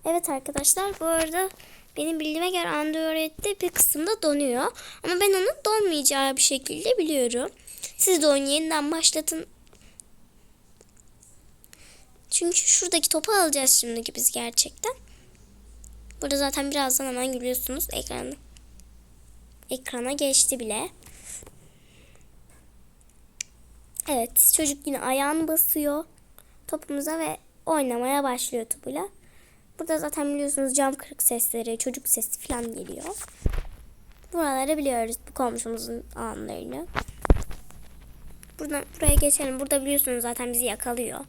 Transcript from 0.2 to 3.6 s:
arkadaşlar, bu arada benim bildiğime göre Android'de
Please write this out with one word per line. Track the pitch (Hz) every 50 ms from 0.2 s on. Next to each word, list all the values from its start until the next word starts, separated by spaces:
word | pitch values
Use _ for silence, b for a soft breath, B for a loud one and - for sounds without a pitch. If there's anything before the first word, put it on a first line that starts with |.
| 339 -
arkadaşlar, | 294 269 262 - 285 - 285 - - 381 381 403 392 -
bu | 320
arada | 330 330 330 330 320 320 349 381 381 - B B B B B B B -
benim | - 294 311 330 311
bildiğime | 302 311 302 320 339 370
göre | 370 359 339 -
Android'de | 302 294 302 311 311 320 320 320 320 320 320 311 - - - 403 403 -